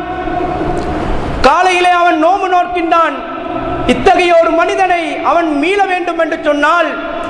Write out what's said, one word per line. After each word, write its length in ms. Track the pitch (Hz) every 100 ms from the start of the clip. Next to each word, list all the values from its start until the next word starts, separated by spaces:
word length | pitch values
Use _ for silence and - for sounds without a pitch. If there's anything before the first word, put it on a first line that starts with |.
| - 370 359 - 349 - - - - - - - - -
காலையிலே 480 | 262 320 370 359 359
அவன் 340 | 349 349 339 320
நோம்பு 240 | 392 370 359
நோக்கின்றான், 640 | 349 359 330 339 320 269 - - - - - - -
இத்தகைய 480 | - 392 339 359 339
ஒரு 100 | 330
மனிதனை 720 | 330 359 392 370 349 320 277
அவன் 360 | - 320 330 285
மீள 260 | 311 403 381
வேண்டும் 340 | 359 349 330
என்று 200 | 320 330
சொன்னால், 440 | 311 294 294 339 311 247 - - -